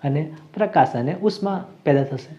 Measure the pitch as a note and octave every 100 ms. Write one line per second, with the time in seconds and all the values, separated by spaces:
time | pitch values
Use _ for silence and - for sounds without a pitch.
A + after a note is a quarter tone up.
0 | C#3+ C#3+ D#3 - - - G#3 E3+ B2+ B2+
1 | B2 F#3 G#3 G#3 G3 F#3+ - - - C#3
2 | C#3 C3+ -